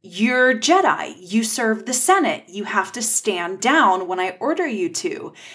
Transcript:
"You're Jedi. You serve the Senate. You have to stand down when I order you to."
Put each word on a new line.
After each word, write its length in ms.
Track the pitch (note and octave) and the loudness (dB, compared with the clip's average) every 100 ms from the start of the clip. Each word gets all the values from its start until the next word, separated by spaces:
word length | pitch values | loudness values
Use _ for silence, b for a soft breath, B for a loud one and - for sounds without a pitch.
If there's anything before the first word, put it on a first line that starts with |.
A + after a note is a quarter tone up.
"You're 520 | F#3 F3 A#3 B3+ B3+ | -12 -2 0 4 2
Jedi. 600 | B3 D4 F#4 C#4+ - C#2+ - | 2 2 4 4 0 -4 -12
You 240 | F3+ A3 | -2 -2
serve 400 | A3 - A3 A3 | 0 -2 -2 -2
the 80 | B3 | -2
Senate. 520 | B3+ - F#4+ A#3+ D3+ - | 0 2 4 2 -2 -8
You 160 | G3 | -10
have 280 | G3 G#3 F#3 | -4 -2 -2
to 100 | A#3+ | -4
stand 580 | A3 - G#3+ F3+ F3 F#3+ | -2 -2 -2 -2 -4 -2
down 460 | A#3+ D#4 A3 F#3 F3+ | 2 4 4 2 -2
when 140 | F#3 | -4
I 160 | F#3 - | -4 -2
order 260 | C#4 D#4+ D#4+ | -2 -2 -2
you 220 | G#3 E3+ | -2 -4
to." 420 | - E3+ - - - B | -4 -6 -6 -12 -16 B